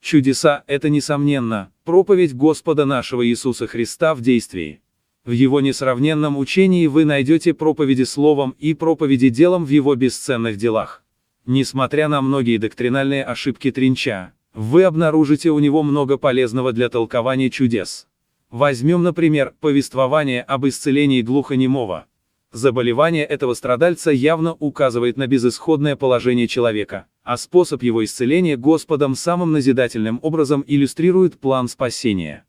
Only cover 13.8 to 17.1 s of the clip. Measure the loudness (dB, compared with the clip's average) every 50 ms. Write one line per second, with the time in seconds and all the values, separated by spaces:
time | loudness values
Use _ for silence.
13.8 | 0 0 0 0 -2 -6 -6 -6 -10 -14 _ _ _ _ _ -8 -6 2 4 4
14.8 | 4 4 2 2 0 2 2 2 4 4 2 2 2 0 2 2 2 2 2 2
15.8 | 0 0 0 0 0 0 0 0 0 0 2 2 0 0 -2 -2 -2 -2 0 0
16.8 | -2 0 0 -2 -4 -2